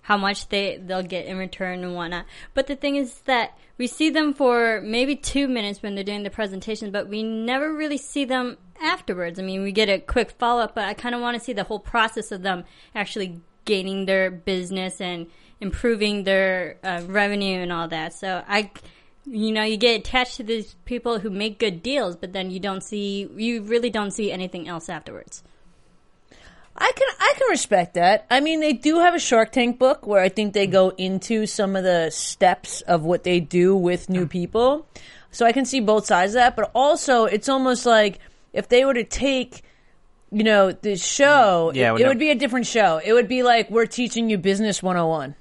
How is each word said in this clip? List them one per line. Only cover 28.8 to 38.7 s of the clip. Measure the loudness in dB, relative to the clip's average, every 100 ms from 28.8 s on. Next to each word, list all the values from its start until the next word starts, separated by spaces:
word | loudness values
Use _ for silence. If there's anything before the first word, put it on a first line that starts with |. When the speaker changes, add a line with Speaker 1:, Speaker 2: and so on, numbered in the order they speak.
| 2 4
Speaker 2:
have | 4
a | 4
Shark | 2 4 4
Tank | 2 0 4
book | 2 2 2
where | 2
I | 2
think | 0 -2
they | 0 2
go | 4 4 2
into | -4 -4 -2 -2 -2
some | -2 -2 0
of |
the | 2 2 0
steps | -4 -10 2 4 4 -6 -12
of | 0 0
what | 2 0
they | 2 0
do | 0 2 4 4
with | 2 -2 -2
new | -2 -2
people. | -4 -4 2 2 0 -6 -20 -20 -20 -20
So | 2 2
I |
can | 4 0
see | 0
both | 2 2 4
sides | 2 4
of | 4
that, | 4 4
but | -2
also | 2 2 2 4 4 4
it's | 0 0
almost | 0 2 0 4
like | 4 4 0 -18 _ _
if | -6
they | 4